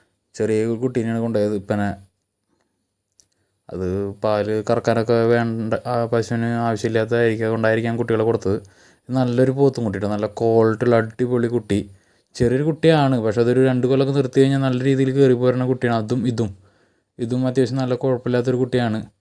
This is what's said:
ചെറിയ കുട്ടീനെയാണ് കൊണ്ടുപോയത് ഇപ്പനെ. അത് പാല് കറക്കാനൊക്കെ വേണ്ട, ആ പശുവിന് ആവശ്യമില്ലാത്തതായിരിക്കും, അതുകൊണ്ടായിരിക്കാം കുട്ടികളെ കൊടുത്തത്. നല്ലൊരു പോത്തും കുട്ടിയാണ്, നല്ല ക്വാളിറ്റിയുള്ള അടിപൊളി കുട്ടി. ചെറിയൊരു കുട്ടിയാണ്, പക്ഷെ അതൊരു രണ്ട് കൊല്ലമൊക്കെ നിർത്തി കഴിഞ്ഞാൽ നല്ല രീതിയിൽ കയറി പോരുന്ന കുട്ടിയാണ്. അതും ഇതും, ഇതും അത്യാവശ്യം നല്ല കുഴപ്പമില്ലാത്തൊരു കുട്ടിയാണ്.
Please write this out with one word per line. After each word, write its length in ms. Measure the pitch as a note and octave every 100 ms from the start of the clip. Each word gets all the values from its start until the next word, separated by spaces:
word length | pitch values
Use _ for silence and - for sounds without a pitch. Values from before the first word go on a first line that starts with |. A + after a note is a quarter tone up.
| _ _ _ -
ചെറിയ 260 | G#2+ G#2+ A2+ A2+
കുട്ടീനെയാണ് 400 | B2+ A#2+ A2+ A2+
കൊണ്ടുപോയത് 300 | A#2 G#2+ G#2 G#2
ഇപ്പനെ. 260 | G2 G#2+ G2+ G2 - _ _ _ _ _ _ _ _ _ _ _ _ _ _ _ _
അത് 140 | F2 F#2 G2 G2+ G2
പാല് 320 | A2 G#2+ G#2 A2 G#2+
കറക്കാനൊക്കെ 480 | A2+ A#2 A2+ A2 A#2 A2+
വേണ്ട, 400 | A#2+ A#2 A2+ A2 A2+ A#2+
ആ 20 | A#2+ A2+
പശുവിന് 360 | A#2 A2 A#2 A#2 A#2 A#2
ആവശ്യമില്ലാത്തതായിരിക്കും, 800 | G#2+ A#2 A2 A2 A#2+ A#2 A2 A2
അതുകൊണ്ടായിരിക്കാം 460 | A2+ A2 A2+ A#2 A#2
കുട്ടികളെ 260 | A#2+ A2 A2
കൊടുത്തത്. 280 | A2+ F#2 G#2 - _ _ _ - C3
നല്ലൊരു 340 | B2 A#2+ C3 C3
പോത്തും 260 | C#3 C3+ A2+
കുട്ടിയാണ്, 260 | G2 G#2
നല്ല 120 | G#2 G#2+ -
ക്വാളിറ്റിയുള്ള 560 | A#2 A2+ A2+ A2 B2 A#2
അടിപൊളി 460 | A2+ - B2 B2 A#2
കുട്ടി. 260 | A#2+ A2 G2+ - - _ _ _ -
ചെറിയൊരു 260 | A#2+ C3 D3+
കുട്ടിയാണ്, 460 | D#3 E3 D#3 C#3 B2+
പക്ഷെ 160 | A2 A2
അതൊരു 160 | A#2 B2+ C3
രണ്ട് 140 | B2+ B2
കൊല്ലമൊക്കെ 240 | C3+ C3+ C#3
നിർത്തി 200 | C3 C3+
കഴിഞ്ഞാൽ 220 | C3+ C#3 C3+
നല്ല 120 | B2 C3+
രീതിയിൽ 220 | C3+ C3 C3+
കയറി 200 | C3+ B2
പോരുന്ന 220 | B2+ B2 B2+
കുട്ടിയാണ്. 240 | B2+ B2 A#2
അതും 180 | A2 B2 A#2+
ഇതും, 200 | A#2 G#2+ - _ _ _ _ _ -
ഇതും 180 | A#2 B2 B2+
അത്യാവശ്യം 300 | B2+ A#2+ C3
നല്ല 120 | B2+ B2
കുഴപ്പമില്ലാത്തൊരു 560 | C3+ B2 B2+ B2 B2 B2
കുട്ടിയാണ്. 380 | B2 B2+ A#2+ G#2+ - _